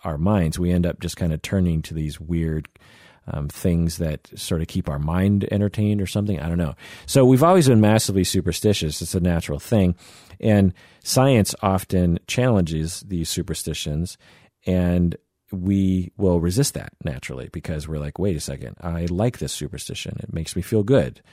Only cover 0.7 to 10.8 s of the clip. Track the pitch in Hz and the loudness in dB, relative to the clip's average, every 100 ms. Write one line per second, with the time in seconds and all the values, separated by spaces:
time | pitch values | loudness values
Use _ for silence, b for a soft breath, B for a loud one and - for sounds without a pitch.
0.7 | 90 87 - 85 - 87 78 - 98 87 | 0 0 -2 -8 -4 -4 -4 -2 0 0
1.7 | 80 - 80 76 71 80 85 80 78 76 | -2 -4 -6 -6 -8 -6 -4 -2 -4 -8
2.7 | b b b b b - - 73 - 92 | b b b b b -10 -8 -8 -4 0
3.7 | 85 85 82 82 73 _ - - 82 80 | 2 0 -2 -4 -4 _ -12 -4 -4 -2
4.7 | 95 80 71 76 87 98 101 98 101 104 | -4 -4 -4 -2 2 2 2 0 0 0
5.7 | - 104 104 95 104 104 85 80 85 78 | 0 0 0 -2 -2 -2 -2 -2 -2 -2
6.7 | - B B - 139 127 131 165 190 139 | -6 B B 0 6 6 8 6 6 6
7.7 | 113 107 110 - 95 90 98 87 80 107 | 6 6 4 2 0 0 0 -2 0 2
8.7 | 98 78 - 85 95 87 85 - 71 - | 2 -2 -4 -4 0 2 0 -2 -6 0
9.7 | 113 90 87 B B B - 113 104 95 | 2 2 0 B B B -4 2 4 4
10.7 | b | b